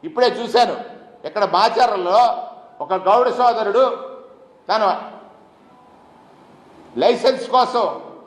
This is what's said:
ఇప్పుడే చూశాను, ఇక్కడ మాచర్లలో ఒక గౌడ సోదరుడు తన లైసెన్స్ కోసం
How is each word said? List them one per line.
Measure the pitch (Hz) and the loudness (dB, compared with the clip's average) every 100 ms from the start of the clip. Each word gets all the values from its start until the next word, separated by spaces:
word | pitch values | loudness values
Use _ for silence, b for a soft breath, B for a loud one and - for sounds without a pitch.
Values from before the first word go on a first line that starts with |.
ఇప్పుడే | 165 208 247 240 | -10 0 0 0
చూశాను, | 233 233 233 147 - - - - 151 | -2 2 2 0 -10 -18 -20 -14 -10
ఇక్కడ | 208 196 170 | -2 0 2
మాచర్లలో | 220 226 240 202 175 202 240 196 - - - - | 2 2 0 0 0 4 2 0 -10 -16 -20 -14
ఒక | 147 185 185 | -6 -4 2
గౌడ | 220 254 240 | 2 2 2
సోదరుడు | 247 220 208 208 262 - - - - - - _ - | 2 2 0 2 2 0 -12 -16 -20 -20 -20 _ -4
తన | 214 208 - - - - - _ _ _ _ - - _ - - - - - - - - 117 | 0 0 -2 -8 -20 -20 -20 _ _ _ _ -20 -20 _ -20 -20 -20 -20 -20 -20 -20 -16 -2
లైసెన్స్ | 175 240 269 262 - | 0 2 0 -2 -2
కోసం | 254 247 240 202 - - - | 0 0 0 -4 -6 -16 -20